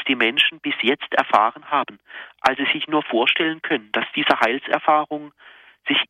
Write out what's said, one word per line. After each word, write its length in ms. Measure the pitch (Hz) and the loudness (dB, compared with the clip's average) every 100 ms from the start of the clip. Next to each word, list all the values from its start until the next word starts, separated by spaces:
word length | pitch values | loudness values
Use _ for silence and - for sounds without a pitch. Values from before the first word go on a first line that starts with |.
| - | -2
die 60 | |
Menschen 440 | 131 117 131 - 160 | 0 0 2 0 0
bis 140 | 151 139 | -8 -2
jetzt 320 | 113 143 - | -2 -2 -2
erfahren 580 | - 135 110 110 - - | -4 2 4 4 0 -4
haben, 280 | 143 127 104 _ - - _ | -2 -2 -8 _ -18 -18 _
als 160 | - 131 | 0 0
sie 100 | 135 | -2
sich 160 | 156 147 | -2 0
nur 140 | 156 | -2
vorstellen 580 | - 113 120 - 165 160 | 0 0 2 2 -2 -2
können, 320 | - 143 107 | -4 -4 -2
dass 140 | - 117 | -6 -4
diese 260 | - 147 135 | -4 0 2
Heilserfahrung 920 | 113 131 - 151 - 151 151 151 147 _ - - - _ - | 2 0 -2 0 4 2 2 -8 -12 _ -20 -20 -20 _ -2
sich 120 | - | -2